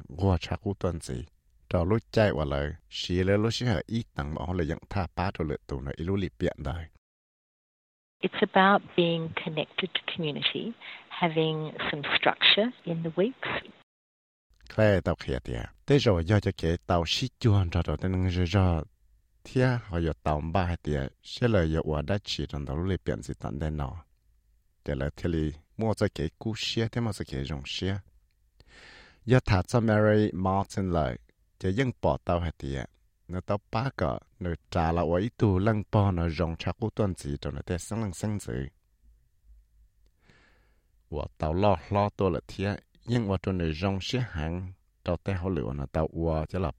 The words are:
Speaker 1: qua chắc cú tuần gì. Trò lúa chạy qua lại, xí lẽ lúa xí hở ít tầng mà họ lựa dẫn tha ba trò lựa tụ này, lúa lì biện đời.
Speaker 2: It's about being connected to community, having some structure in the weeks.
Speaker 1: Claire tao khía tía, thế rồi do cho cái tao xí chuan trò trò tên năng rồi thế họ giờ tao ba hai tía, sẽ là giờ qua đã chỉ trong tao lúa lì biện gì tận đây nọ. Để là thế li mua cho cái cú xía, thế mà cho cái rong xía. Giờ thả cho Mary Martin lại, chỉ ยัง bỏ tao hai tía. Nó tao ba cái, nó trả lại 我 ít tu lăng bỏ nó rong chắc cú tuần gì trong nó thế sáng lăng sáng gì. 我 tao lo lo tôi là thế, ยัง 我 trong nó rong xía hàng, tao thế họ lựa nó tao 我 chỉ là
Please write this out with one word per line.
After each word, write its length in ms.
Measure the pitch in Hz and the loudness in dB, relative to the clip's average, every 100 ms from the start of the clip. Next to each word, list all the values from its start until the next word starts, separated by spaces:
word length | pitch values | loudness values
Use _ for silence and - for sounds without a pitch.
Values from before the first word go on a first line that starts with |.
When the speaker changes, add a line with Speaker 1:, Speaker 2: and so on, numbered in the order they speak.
| - 76 | -10 0
Speaker 1:
qua 200 | 98 90 | 2 2
chắc 200 | - - | 0 -4
cú 120 | 101 | -4
tuần 260 | 98 90 85 | -2 -2 -4
gì. 240 | - 62 - _ _ _ - | -6 -8 -10 _ _ _ -2
Trò 160 | 92 | 0
lúa 140 | 87 113 - | 2 0 2
chạy 200 | 110 104 | 2 4
qua 140 | 67 | 2
lại, 260 | 73 69 73 - _ | 0 0 -2 -6 _
xí 240 | - - | -10 -2
lẽ 220 | 90 92 101 | 2 4 4
lúa 140 | 110 | 2
xí 160 | - 123 | 0 0
hở 160 | 95 - | 0 -2
ít 180 | 113 - | -6 -4
tầng 200 | - 71 | -6 -6
mà 100 | 76 82 | -4 -4
họ 60 | |
lựa 120 | 92 | -2
dẫn 140 | 73 - - | -2 -4 -4
tha 160 | 101 85 - | -4 -2 -2
ba 140 | 92 | -4
trò 100 | - | -2
lựa 120 | 78 67 - | -4 -4 -6
tụ 140 | 69 | -8
này, 140 | 67 - | -6 -6
lúa 180 | 82 101 | -2 -2
lì 120 | 92 - | -2 -2
biện 180 | 85 - | -4 -2
đời. 260 | 69 85 80 _ _ _ _ _ _ _ _ _ _ _ _ _ | -6 -8 -10 _ _ _ _ _ _ _ _ _ _ _ _ _
Speaker 2:
It's 240 | 185 - 202 | -6 0 2
about 300 | 196 190 202 - - | 6 6 6 2 0
being 320 | 170 165 165 156 | 2 0 -4 -6
connected 460 | - 156 143 - 185 | -4 -4 -4 -6 -6
to 60 | - - - | -6 -6 -4
community, 560 | 156 143 147 - 190 233 - - - | -4 -2 -4 -4 -6 -8 -14 -18 -16
having 640 | - 175 156 160 156 156 - - | -2 0 2 0 -2 -6 -6 -6
some 120 | 151 143 - | -4 -2 2
structure 520 | - - - - 233 - | 2 4 4 4 2 -2
in 180 | 180 165 | -6 -4
the 80 | 165 170 | -2 0
weeks. 440 | 214 - - - - - _ _ _ _ _ _ _ _ - | 0 -2 -6 -6 -8 -18 _ _ _ _ _ _ _ _ -6
Speaker 1:
Claire 260 | - 107 95 | 2 4 4
tao 140 | 87 | 2
khía 240 | 80 - 64 | -2 -4 -6
tía, 240 | - 58 - - - | -4 -6 -8 -8 2
thế 120 | 143 | 4
rồi 260 | 123 87 | 6 4
do 160 | 82 107 | 4 4
cho 100 | 98 - | 4 0
cái 200 | 82 87 - | 0 0 2
tao 180 | 87 82 | 2 2
xí 220 | - 131 - | -2 -4 0
chuan 320 | 117 101 90 | 4 4 4
trò 120 | 85 | 0
trò 140 | 82 78 | 0 -2
tên 160 | 92 | 0
năng 160 | 92 92 | 0 2
rồi 540 | 87 87 98 92 82 - _ _ _ _ _ | 2 2 4 4 2 -2 _ _ _ _ _
thế 340 | - 127 127 120 104 | -4 2 2 2 -2
họ 140 | 87 | -2
giờ 120 | 82 76 | -2 -2
tao 180 | 82 76 80 | 0 0 0
ba 120 | 92 | 0
hai 120 | 87 85 | 0 -2
tía, 180 | - 71 67 - | -2 -2 -4 -10
sẽ 260 | - - 123 | -16 -2 2
là 140 | 107 | 4
giờ 180 | 80 80 | 4 2
qua 180 | 78 73 | 0 -2
đã 160 | 73 104 | -2 -4
chỉ 220 | - - 71 | -4 -6 -6
trong 180 | 71 69 | -6 -4
tao 100 | 69 | -4
lúa 80 | |
lì 120 | 92 87 | -2 -2
biện 180 | - 55 | -2 -4
gì 120 | - - | -6 -10
tận 180 | - 65 | -8 -4
đây 120 | 78 | -4
nọ. 340 | 76 67 85 - _ _ _ _ _ _ _ | -2 -4 -8 -16 _ _ _ _ _ _ _
Để 100 | - | -6
là 160 | 69 69 - | -2 -4 -2
thế 120 | 87 | -2
li 240 | 82 78 73 _ - | 0 0 -4 _ -2
mua 180 | 110 | -2
cho 120 | 101 104 | 2 0
cái 160 | - 76 - | 0 -6 -4
cú 160 | 110 107 | -6 -4
xía, 320 | - - 113 | -4 -2 -2
thế 120 | 120 | -2
mà 120 | 117 | -4
cho 120 | - 87 | -4 -6
cái 140 | 67 | -6
rong 180 | 69 73 67 | -6 -6 -8
xía. 300 | - 92 101 - _ _ _ _ _ _ - - - - _ | -4 -4 -4 -8 _ _ _ _ _ _ -20 -20 -20 -20 _
Giờ 160 | 113 127 | 4 4
thả 180 | - 90 | 6 2
cho 180 | - 120 | 4 2
Mary 500 | 110 107 107 107 107 | 4 6 6 6 4
Martin 580 | 90 95 98 98 - 95 | 2 0 0 0 -2 0
lại, 280 | 85 69 57 - _ _ _ | 0 0 -4 -12 _ _ _
chỉ 140 | 95 98 | -2 0
ยั 40 | 131 | 0
ง 60 | - | 0
bỏ 160 | 90 69 | 0 0
tao 160 | - 87 | 0 -2
hai 120 | 85 - | -2 -6
tía. 260 | 69 67 - _ _ _ - | -6 -6 -8 _ _ _ -10
Nó 120 | 92 | -8
tao 180 | - 104 - | -4 -6 -4
ba 180 | 110 135 - | -4 -4 -2
cái, 240 | 82 53 - - | -2 -2 -8 -10
nó 100 | 90 82 _ | -6 -6 _
trả 220 | 90 82 | 0 2
lại 120 | 85 | 2
我 160 | 80 90 | 2 2
ít 120 | 113 - | 0 2
tu 220 | 113 92 | 4 4
lăng 240 | 107 107 - | 2 0 2
bỏ 180 | 110 101 | 2 4
nó 180 | 90 85 | 2 0
rong 280 | 76 82 80 | 0 -2 -2
chắc 180 | - - | -6 -4
cú 120 | 110 | -4
tuần 240 | - 101 | 0 -2
gì 220 | 87 71 71 | -2 -6 -6
trong 140 | - | -6
nó 60 | 71 - | -8 -6
thế 120 | 87 | -6
sáng 240 | - 104 | -6 -6
lăng 100 | 107 | -6
sáng 260 | 85 104 104 | -4 -6 -4
gì. 300 | - - 69 - _ _ _ _ _ _ - - _ _ _ _ _ _ _ _ _ _ _ _ _ _ _ | -6 -6 -8 -12 _ _ _ _ _ _ -20 -20 _ _ _ _ _ _ _ _ _ _ _ _ _ _ _
我 220 | 73 76 - | -6 -6 -4
tao 160 | 80 | 0
lo 220 | 85 104 90 - | 2 4 2 0
lo 180 | 101 101 - | 0 0 0
tôi 140 | 95 | 0
là 100 | 76 - | 0 -6
thế, 280 | - 98 98 - _ - | -6 -4 -6 -12 _ -4
ยั 100 | 120 | -2
ง 80 | 101 | 0
我 100 | 95 | -2
trong 160 | - 92 | 0 0
nó 60 | 82 | -2
rong 260 | 78 98 98 | 0 -2 -2
xía 200 | 90 127 | -2 -4
hàng, 520 | 120 87 78 87 92 - _ _ | -4 -4 -4 -4 -8 -14 _ _
tao 120 | - 85 | -4 -4
thế 80 | - | -2
họ 160 | 95 92 | -4 -2
lựa 240 | 87 57 | -2 -4
nó 140 | 69 69 | -4 -4
tao 160 | 80 80 | -2 -2
我 340 | 82 82 78 78 | 0 0 0 -2
chỉ 120 | 92 | -4
là 140 | 87 | -4